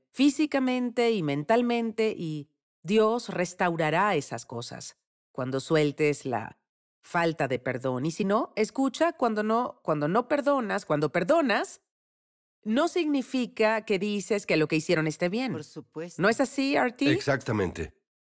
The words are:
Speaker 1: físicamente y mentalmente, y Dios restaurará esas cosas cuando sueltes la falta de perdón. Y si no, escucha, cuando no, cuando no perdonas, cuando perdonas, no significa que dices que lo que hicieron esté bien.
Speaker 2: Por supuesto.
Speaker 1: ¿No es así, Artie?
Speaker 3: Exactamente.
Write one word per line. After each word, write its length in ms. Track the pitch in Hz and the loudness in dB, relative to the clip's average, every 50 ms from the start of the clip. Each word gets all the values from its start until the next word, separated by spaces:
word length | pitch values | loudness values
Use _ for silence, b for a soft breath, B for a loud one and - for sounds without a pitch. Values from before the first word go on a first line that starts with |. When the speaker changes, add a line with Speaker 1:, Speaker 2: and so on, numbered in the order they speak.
| _ _ | _ _
Speaker 1:
físicamente 1000 | _ - 269 294 262 - 311 294 - 277 262 254 254 254 247 240 233 240 233 233 | _ 4 4 4 4 4 -2 0 0 0 0 0 0 0 -2 -2 0 0 2 2
y 120 | 226 202 160 | 2 2 0
mentalmente, 880 | 147 139 147 147 - 226 240 240 240 240 233 233 226 214 - 220 220 - | 0 0 -2 2 2 2 2 4 2 0 0 -2 -4 -2 -2 -2 -2 -2
y 320 | - 170 156 156 151 143 - _ _ _ _ _ _ - | -4 -6 -8 -8 -8 -10 -14 _ _ _ _ _ _ -4
Dios 440 | 160 208 220 214 214 226 240 - - | 0 2 4 4 4 2 -2 -4 -6
restaurará 840 | 190 170 180 170 - - 196 175 170 160 160 151 151 170 202 214 190 | -4 -2 -4 -4 -2 -2 0 0 0 0 0 2 2 2 2 2 2
esas 320 | 147 131 - - 117 - | 0 -2 -4 -10 -10 -10
cosas 500 | - 123 117 117 - - - - - - _ _ _ _ _ _ _ | -10 -10 -10 -8 -10 -10 -12 -12 -14 -14 _ _ _ _ _ _ _
cuando 280 | _ - 127 131 131 135 | _ -6 -6 -2 -2 -4
sueltes 640 | - - 165 156 151 147 139 - 151 147 143 - - | 0 2 4 4 4 2 2 2 2 2 2 0 -4
la 340 | 135 120 104 107 - - _ _ _ _ _ _ _ _ _ | -4 -4 -4 -6 -8 -14 _ _ _ _ _ _ _ _ _
falta 440 | - - - 175 170 170 160 - 147 127 | -12 -4 -2 0 0 0 0 0 -2 -2
de 100 | 131 120 | -2 -2
perdón. 480 | - 131 123 127 127 135 127 123 135 | -2 -4 -4 -2 -2 -2 -2 0 -2
Y 40 | 165 | -4
si 140 | 160 - 208 | -2 -2 0
no, 280 | 196 202 233 330 - _ | 0 2 0 0 -2 _
escucha, 560 | 208 220 - - - 269 269 - - 311 339 | -2 -2 -2 0 0 -2 -2 2 2 0 0
cuando 300 | 339 - 269 233 214 208 | 2 0 0 0 0 0
no, 380 | 214 214 226 233 247 - - _ | 0 0 0 0 0 -2 -8 _
cuando 260 | _ - 156 151 147 151 | _ -2 0 0 0 2
no 200 | 185 233 247 - | 0 0 0 0
perdonas, 580 | 302 285 240 285 285 269 233 196 190 208 - | -2 0 2 2 2 2 0 -2 -4 -4 -2
cuando 240 | - 156 147 151 147 | -2 0 0 0 0
perdonas, 680 | - 175 175 175 302 339 302 240 202 254 381 - - - _ _ _ _ _ _ _ _ _ _ _ _ _ _ _ _ _ | 0 -2 2 4 4 4 4 2 0 0 -2 -4 -10 -16 _ _ _ _ _ _ _ _ _ _ _ _ _ _ _ _ _
no 240 | 214 220 269 320 339 | 0 2 2 2 2
significa 960 | - 359 330 302 285 269 240 - - 262 240 190 - - 220 214 226 220 214 | 2 0 0 2 0 0 -2 -2 -2 -2 -2 -2 0 2 2 2 2 0 0
que 140 | - 208 185 | -2 0 0
dices 480 | 202 208 208 208 180 - 220 202 - | 0 -2 -2 -4 -2 -2 -2 -2 0
que 100 | - 175 | 0 2
lo 100 | 156 156 - | 2 2 2
que 80 | 170 | 0
hicieron 300 | 156 160 - 175 156 156 | -2 0 2 0 2 2
esté 220 | 156 151 - 175 180 | -2 -2 -2 -2 -2
bien. 240 | 190 233 262 247 | -2 -2 -4 -4
Speaker 2:
Por 120 | 180 156 151 | -6 -8 -10
supuesto. 580 | - - 156 - _ _ 156 165 175 - - | -12 -16 -18 -18 _ _ -12 -12 -10 -4 0
Speaker 1:
¿No 60 | 180 208 | 2 2
es 120 | 233 - | 4 2
así, 360 | 269 - - - 269 277 285 | 0 0 0 -2 -2 0 2
Artie? 360 | 285 - 247 226 - 277 285 | 2 0 0 -2 0 2 2
Speaker 3:
Exactamente. 840 | 311 392 - - 135 131 - - 113 104 95 85 - - 80 - _ _ _ _ _ _ _ | 2 2 2 0 -2 -2 0 -2 0 0 0 -2 -4 -8 -10 -10 _ _ _ _ _ _ _